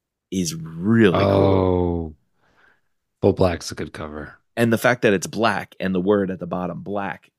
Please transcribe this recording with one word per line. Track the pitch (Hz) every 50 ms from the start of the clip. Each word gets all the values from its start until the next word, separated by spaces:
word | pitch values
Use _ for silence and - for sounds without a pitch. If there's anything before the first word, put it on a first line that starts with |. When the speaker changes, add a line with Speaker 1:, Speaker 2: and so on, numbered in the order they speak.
| _ _ _ _ _ _
Speaker 1:
is | - 95 90 80 82
really | 82 80 80 82 82 87 104 117 117 110 95 85 95
cool. |
Speaker 2:
Oh, | 98 98 98 98 98 98 95 95 92 92 90 90 90 87 87 85 82 80 78 _ _ _ _ _ _ _ _ _ _ _ _ _ _ _ _ _ _ _ _ _
Full | - 104 90
Black's | - 95 90 85 - - -
a | -
good | - 87 73
cover. | - - 80 76 76 76 76 - - _ _ _ _
Speaker 1:
And | - 117 117
the | 113 107
fact | - 127 123 -
that | - 113
it's | 98 92 78 82
black | - 95 113 110 98 95 95 - _ -
and | - 95 92
the | 90
word | 90 98 104 101 98 92
at | 95 85
the | 90
bottom, | 85 92 90 90 87 85 82
black, | 87 92 101 101 98 92 - - _ _ _